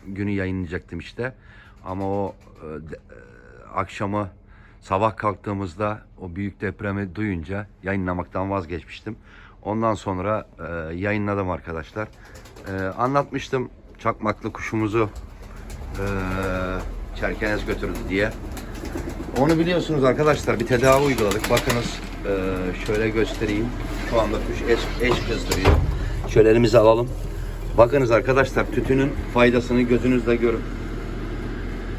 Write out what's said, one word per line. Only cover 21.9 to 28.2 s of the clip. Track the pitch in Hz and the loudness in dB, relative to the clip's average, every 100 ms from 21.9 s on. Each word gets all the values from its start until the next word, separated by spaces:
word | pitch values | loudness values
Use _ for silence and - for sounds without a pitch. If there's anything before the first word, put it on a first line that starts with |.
| - - - 101 | -6 -10 -8 -2
e, | 98 95 92 90 90 - | -2 0 -2 -2 -4 -2
şöyle | 107 110 | 0 2
göstereyim. | 110 101 - 107 104 120 - - - - | 2 0 0 0 0 -2 -4 -4 -4 0
Şu | 113 | 2
anda | 107 107 | 2 0
kuş | 101 120 143 | -2 -2 2
eş, | - - - | 2 2 -2
eş | 123 - - | 2 2 0
kızdırıyor. | 113 - - 95 - - - - - - | -2 -2 2 4 4 2 -2 -2 -4 2
Şöyle | 110 110 | 6 8
elimize | 113 113 113 | 8 8 8
alalım. | 110 113 127 - - - - - - - | 8 6 2 -4 -6 -6 -6 -6 -2 6
Bakınız | 120 139 120 | 6 6 4
arkadaşlar, | 110 | 4